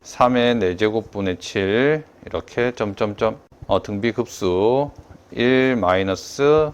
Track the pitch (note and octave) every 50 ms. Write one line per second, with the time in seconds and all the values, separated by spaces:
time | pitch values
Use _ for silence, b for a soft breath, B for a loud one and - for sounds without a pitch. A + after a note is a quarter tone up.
0 | - - - - B2+ B2 B2+ B2 A#2+ A#2+ A#2+ A2+ F#2+ F2+ F2 E2+ G#2+ G#2+ G#2+ A2+
1 | G#2+ - - G2+ G2 F#2 F2+ - - - - G#2 F#2+ F#2+ G#2 A#2+ C3+ D3 D#3 D3+
2 | C#3+ - - - - - - E2 - - - A#2+ A#2+ B2 A#2+ - A2+ G#2 G2 -
3 | A2+ G#2 G2+ - A#2 A2 - - - _ - - - - G2+ F#2+ - - G#2 G2
4 | A2 A#2 - B2 A#2 - - - - F2+ F2+ F#2 G#2 A2+ B2+ C#3 C#3+ - - -
5 | - - - - _ - - A#2 A#2+ B2+ C3 C3 C3 C3 B2+ A2+ F2+ F2+ F#2 F#2+
6 | G2 G2 F#2+ - - - - - C#3 D3 D3+ D#3 D3+ D3